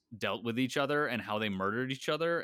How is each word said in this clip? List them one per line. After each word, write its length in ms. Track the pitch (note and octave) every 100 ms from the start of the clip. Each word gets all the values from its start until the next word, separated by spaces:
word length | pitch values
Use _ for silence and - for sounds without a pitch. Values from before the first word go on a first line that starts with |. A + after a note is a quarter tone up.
| _ G#2+
dealt 260 | G#2 G2+
with 160 | A#2 A#2
each 200 | C3 C#3+
other 280 | C3+ D3 D3
and 140 | A#2+
how 180 | G2+ G#2+
they 120 | G#2+
murdered 420 | F#2+ G2 A2+ B2+
each 160 | C3+ -
other 320 | D#3 E3 E3+